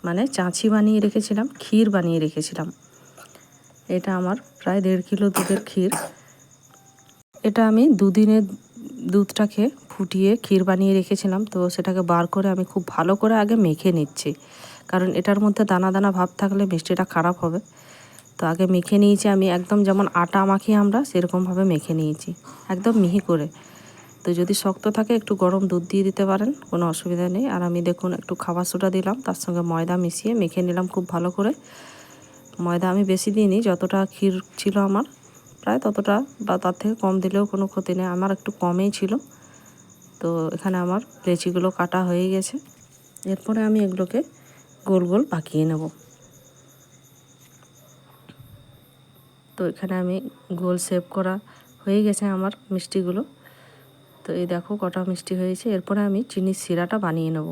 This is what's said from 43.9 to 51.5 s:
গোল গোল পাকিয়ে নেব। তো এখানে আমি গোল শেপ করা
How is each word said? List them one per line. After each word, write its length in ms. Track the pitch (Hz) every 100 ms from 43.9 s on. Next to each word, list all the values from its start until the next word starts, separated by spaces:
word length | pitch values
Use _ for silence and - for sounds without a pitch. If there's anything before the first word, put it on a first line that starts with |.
| 185 185 226 330 - - - - -
গোল 200 | - 190 175
গোল 160 | 196 294
পাকিয়ে 380 | 170 - 156 160
নেব। 180 | 156 160 - - _ - _ _ _ _ _ _ _ _ _ _ _ - _ _ _ _ _ _ _ - - - - - - _ _ _ - _ _ _
তো 80 | - 185
এখানে 260 | - 185 185
আমি 140 | 180 190 262 - _ 175
গোল 200 | 180 180
শেপ 260 | - 180 175
করা 260 | 190 185 190 -